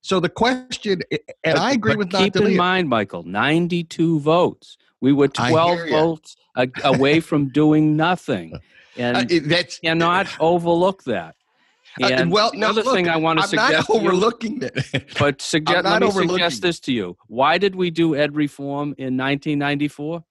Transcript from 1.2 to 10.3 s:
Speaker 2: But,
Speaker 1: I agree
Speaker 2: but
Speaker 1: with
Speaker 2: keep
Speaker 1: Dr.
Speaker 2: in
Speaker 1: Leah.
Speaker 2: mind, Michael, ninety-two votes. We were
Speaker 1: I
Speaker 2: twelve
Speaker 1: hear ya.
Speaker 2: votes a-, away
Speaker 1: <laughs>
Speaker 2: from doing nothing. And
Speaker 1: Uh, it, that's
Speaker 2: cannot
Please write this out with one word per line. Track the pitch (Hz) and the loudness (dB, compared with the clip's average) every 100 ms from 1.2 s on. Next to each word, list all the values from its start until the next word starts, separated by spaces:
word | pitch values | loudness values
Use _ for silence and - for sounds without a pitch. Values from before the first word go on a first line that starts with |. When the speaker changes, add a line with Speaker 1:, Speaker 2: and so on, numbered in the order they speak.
| - - | -8 -6
Speaker 2:
But, | - 160 | 0 0
Speaker 1:
I | 208 | 2
agree | 262 214 | 0 0
Speaker 2:
but | 220 | -2
Speaker 1:
with | 190 | 0
Speaker 2:
keep | 190 196 | 0 0
Speaker 1:
Dr. | 190 208 | 2 2
Speaker 2:
in | |
Speaker 1:
Leah. | 185 | 2
Speaker 2:
mind, | 180 185 165 | 2 0 0
Michael, | 113 101 87 | 0 -2 -6
ninety-two | 85 98 131 160 175 175 165 - 165 160 | -6 -2 0 2 0 -2 -4 -2 0 2
votes. | 143 170 160 - - - _ _ | 2 2 2 -2 -20 -20 _ _
We | 127 | 2
were | 139 139 127 | 4 2 2
Speaker 1:
I | 120 | 0
Speaker 2:
twelve | 156 170 175 | 2 2 0
Speaker 1:
hear | 165 | 0
ya. | 135 | 0
Speaker 2:
votes | 165 160 - - _ - | 0 -2 -12 -20 _ -2
a-, | 131 131 | -2 0
away | 139 131 139 156 | 0 2 4 2
Speaker 1:
<laughs> | 160 | 0
Speaker 2:
from | 156 139 | -2 0
doing | 135 151 151 156 151 | 2 4 4 4 2
nothing. | 165 180 - 113 82 90 _ _ _ - | 0 -2 -4 -6 -6 -16 _ _ _ -6
And | 120 127 | -2 -2
Speaker 1:
Uh, | 240 | 0
it, | 175 147 | -2 0
that's | 170 175 - | -2 -2 -6
Speaker 2:
cannot | 165 165 165 180 196 | -2 0 2 0 -2